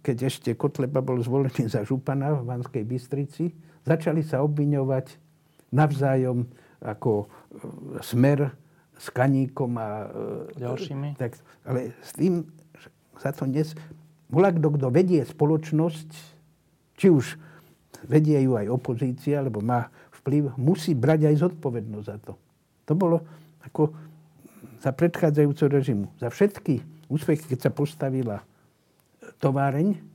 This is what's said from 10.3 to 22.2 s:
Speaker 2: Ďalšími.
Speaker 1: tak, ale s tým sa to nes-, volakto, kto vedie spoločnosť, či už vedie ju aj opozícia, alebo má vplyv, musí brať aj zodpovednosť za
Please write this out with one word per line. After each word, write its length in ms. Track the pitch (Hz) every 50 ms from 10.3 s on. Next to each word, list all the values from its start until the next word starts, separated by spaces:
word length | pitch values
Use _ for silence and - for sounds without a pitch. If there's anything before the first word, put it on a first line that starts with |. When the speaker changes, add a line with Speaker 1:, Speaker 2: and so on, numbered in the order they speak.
| 107 - - - - 147
Speaker 2:
Ďalšími. 480 | 127 123 123 - 196 165 147 139 143 147 143 -
Speaker 1:
tak, 160 | 131 120 - - - _ - _ _ -
ale 240 | 127 123 127 113 120 -
s 160 | - - -
tým 300 | - 143 185 180 175 156 - - - - _ _ - - - _ _ _ _ _ -
sa 160 | - 135 143
to 100 | - 147
nes-, 320 | 135 127 147 160 156 - - - - - - - - _ _ _ _ -
volakto, 400 | 147 185 202 180 165 151 156 147
kto 160 | 147 135 131
vedie 320 | 123 160 185 180 180 156
spoločnosť, 920 | 120 120 - - 147 147 156 156 156 156 156 151 160 170 160 - - - - - - - - - _ _ _ _ _ _ _ _ _ _ _
či 160 | - - 196 170
už 240 | 143 120 - - - - - - - - _ _ _ _ _ - - -
vedie 320 | - - 156 156 156 151 143
ju 140 | 135 131 127
aj 160 | 110 104 101
opozícia, 720 | 123 127 120 - 123 117 135 127 127 123 - 147 143 143 139
alebo 160 | 135 107 107
má 320 | 101 117 123 120 117 - _ - - _ _ - _
vplyv, 320 | - 131 147 147 139 117
musí 400 | 131 123 139 185 - - - 165
brať 320 | 127 113 139 160 156 151
aj 100 | 151 151 147 165
zodpovednosť 640 | 180 180 - - 139 120 120 107 107 107 104 104
za 120 | 104 101 107